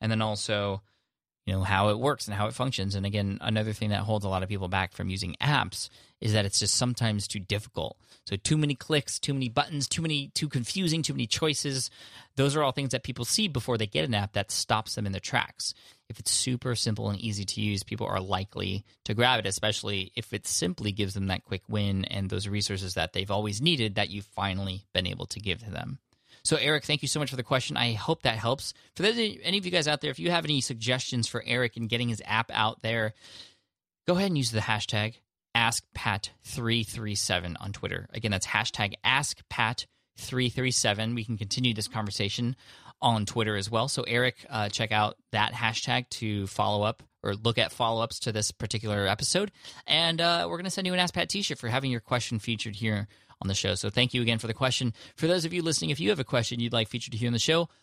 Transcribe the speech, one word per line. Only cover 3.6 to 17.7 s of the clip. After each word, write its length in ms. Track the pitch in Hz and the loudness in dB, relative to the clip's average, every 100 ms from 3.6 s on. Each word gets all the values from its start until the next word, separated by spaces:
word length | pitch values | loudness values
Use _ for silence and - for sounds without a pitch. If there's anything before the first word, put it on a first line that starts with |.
| 110 | 0
thing 160 | 104 107 | -2 0
that 100 | 101 | 0
holds 240 | 104 107 | 2 0
a 40 | 98 | 0
lot 120 | 95 | -2
of 60 | 95 | -2
people 200 | 101 90 | -4 0
back 240 | 95 90 | 0 0
from 180 | - 95 | -2 -4
using 260 | 95 92 - | -4 -4 -2
apps 480 | 143 139 101 - - - - - | 2 2 0 -6 -12 -14 -20 -4
is 100 | 110 | 2
that 140 | 107 98 | 2 2
it's 120 | - | 0
just 180 | 104 - | 2 2
sometimes 500 | 123 117 117 104 - | 2 2 0 0 -2
too 120 | 104 | -6
difficult. 600 | 90 101 - - - - _ - - | -2 -4 -2 -6 -6 -8 _ -16 -6
So 100 | 101 | -4
too 220 | - 156 | 2 2
many 160 | 147 | 2
clicks, 440 | 131 - 151 - - | -2 2 0 0 -4
too 140 | - | -2
many 160 | 139 123 | -2 0
buttons, 400 | 127 143 147 131 | 0 0 -2 -2
too 140 | - | -2
many, 260 | 160 147 139 | 0 -2 -2
too 140 | - 151 | -4 -2
confusing, 540 | 131 117 190 175 160 | -2 -2 0 2 2
too 120 | 151 | 0
many 120 | 135 113 | -2 -2
choices. 640 | - 156 139 147 131 - - - - - - | 0 0 0 0 -2 -4 -8 -20 -20 -8 2
Those 180 | 139 | 4
are 80 | 151 | 4
all 100 | 139 | 2
things 200 | 143 135 | 2 -2
that 100 | 123 | -2
people 220 | - 123 | -4 -6
see 240 | 120 - 208 | 0 0 2
before 300 | 135 - 117 | -2 0 0
they 80 | 104 | 0
get 180 | 156 | 0
an 100 | 151 | 2
app 200 | 104 98 | 2 0
that 160 | 101 98 | -2 -2
stops 440 | - - 110 - | -4 0 0 0
them 120 | - 101 | -4 -4
in 60 | |
their 80 | 98 | -4
tracks. 540 | - 120 - - - - - - - | 0 0 0 -4 -8 -8 -20 -20 -16
If 100 | 117 | -6
it's 100 | - | -2
super 440 | - 131 123 127 | 0 0 -2 -2
simple 340 | 117 117 107 107 | 0 0 0 -2
and 100 | 98 | -2
easy 260 | 110 101 | -2 -4
to 160 | 98 107 | -4 -2
use, 220 | 104 | 0